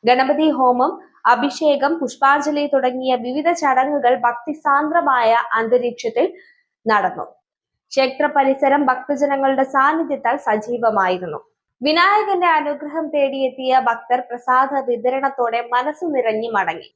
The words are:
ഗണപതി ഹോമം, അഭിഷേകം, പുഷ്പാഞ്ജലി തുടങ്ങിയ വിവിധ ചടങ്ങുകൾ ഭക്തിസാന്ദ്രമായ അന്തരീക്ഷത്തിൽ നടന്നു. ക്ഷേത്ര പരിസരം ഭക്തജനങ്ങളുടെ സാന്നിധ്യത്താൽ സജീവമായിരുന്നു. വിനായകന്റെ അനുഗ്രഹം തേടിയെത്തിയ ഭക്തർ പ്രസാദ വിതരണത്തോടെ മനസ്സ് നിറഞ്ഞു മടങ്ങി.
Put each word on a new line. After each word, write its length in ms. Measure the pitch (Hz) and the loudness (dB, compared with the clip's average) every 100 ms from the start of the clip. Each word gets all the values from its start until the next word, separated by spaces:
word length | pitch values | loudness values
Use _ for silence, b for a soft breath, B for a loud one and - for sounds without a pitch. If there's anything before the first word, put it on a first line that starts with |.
ഗണപതി 460 | 220 254 269 294 311 | 4 2 4 2 2
ഹോമം, 500 | 262 262 247 277 381 B B - | 2 2 2 0 -2 B B 2
അഭിഷേകം, 720 | 233 277 - 311 285 269 330 | 2 0 0 0 2 0 -2
പുഷ്പാഞ്ജലി 680 | 254 - 269 285 294 294 294 | -6 0 2 2 0 -2 0
തുടങ്ങിയ 480 | 277 254 254 262 | 0 0 -2 -2
വിവിധ 360 | 254 240 269 311 | -2 -2 -2 -2
ചടങ്ങുകൾ 640 | 339 294 262 269 285 240 | 0 0 2 0 0 2
ഭക്തിസാന്ദ്രമായ 1200 | 254 240 240 - 302 294 277 302 339 294 254 226 233 - | 2 0 -2 -10 -6 0 0 2 0 2 2 4 2 0
അന്തരീക്ഷത്തിൽ 800 | 226 226 247 247 240 220 240 349 B B B B _ 220 | -2 0 0 0 -4 -6 -2 -2 B B B B _ 0
നടന്നു. 400 | 214 190 180 - _ _ _ _ _ _ | 2 0 -4 -12 _ _ _ _ _ _
ക്ഷേത്ര 340 | - 262 254 294 | 0 0 0 0
പരിസരം 600 | 294 269 269 277 277 277 | 2 2 2 2 2 2
ഭക്തജനങ്ങളുടെ 800 | 254 - 285 285 277 269 269 | -2 -2 -2 0 2 0 0
സാന്നിധ്യത്താൽ 720 | 269 277 269 320 285 277 233 277 | 0 2 2 2 -2 -2 -2 -2
സജീവമായിരുന്നു. 1040 | - 214 220 240 226 214 185 185 180 151 - _ _ _ 262 | -2 -2 -2 -2 0 2 0 -2 -4 -12 -14 _ _ _ 0
വിനായകന്റെ 600 | 320 370 427 403 381 349 | 2 4 2 0 0 2
അനുഗ്രഹം 640 | 311 294 294 294 311 311 | 2 0 -6 -8 -6 -4
തേടിയെത്തിയ 680 | 302 277 269 262 262 262 262 | 0 0 0 -4 -2 0 2
ഭക്തർ 420 | 233 233 - - | 2 -4 -6 -10
പ്രസാദ 480 | 262 247 - 254 269 277 254 | -8 -12 0 0 2 -2 -2
വിതരണത്തോടെ 800 | 240 240 269 269 269 233 233 240 | -2 -2 -2 -4 -2 -2 -2 -2
മനസ്സ് 320 | 247 269 294 | -2 -2 -4
നിറഞ്ഞു 460 | 349 277 226 220 233 | -4 -2 -2 -2 -2
മടങ്ങി. 400 | 214 175 165 - | -2 -2 -6 -12